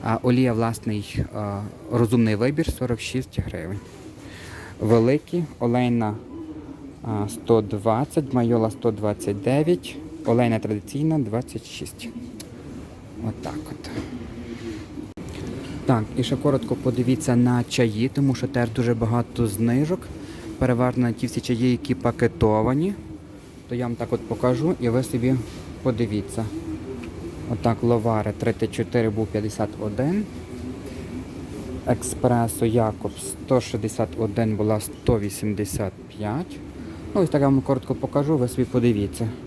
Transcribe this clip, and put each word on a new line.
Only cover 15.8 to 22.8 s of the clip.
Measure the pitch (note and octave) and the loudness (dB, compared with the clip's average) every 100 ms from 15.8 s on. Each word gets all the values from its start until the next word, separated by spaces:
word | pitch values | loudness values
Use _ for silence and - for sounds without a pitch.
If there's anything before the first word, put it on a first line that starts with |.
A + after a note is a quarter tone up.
| - | 2
Так, | B2 G#2+ - | 2 2 -2
і | |
ще | B2 C3+ | -2 0
коротко | D3 C3+ A#2+ A#2+ | 2 0 0 -2
подивіться | B2+ B2 A#2+ C3 - A#2+ | 0 0 2 2 4 4
на | B2 B2 | 6 4
чаї, | A#2 - A#2+ G#2 B2 | 0 2 2 2 0
тому | - C#3 B2 | 2 2 2
що | - | 0
теж | B2 A#2+ | 0 0
дуже | A2+ A#2+ | 2 2
багато | A#2 A2+ A#2+ A#2 - A#2 | 2 2 2 0 0 0
знижок. | G2 A#2 B2 D3+ F3+ - - - - - - | 2 2 2 2 -2 -4 -12 -12 -12 -12 0
Переважно | B2+ A#2+ B2+ B2 | 2 4 4 4
на | A#2+ | 2
ті | A2+ - | 2 -2
всі | - | -4
чаї, | - A#2+ B2+ | 0 2 4
які | B2 - B2+ | 2 0 0
пакетовані. | B2 A#2 A#2+ - A2+ G#2+ A2 C3 | 0 2 2 4 4 6 4 4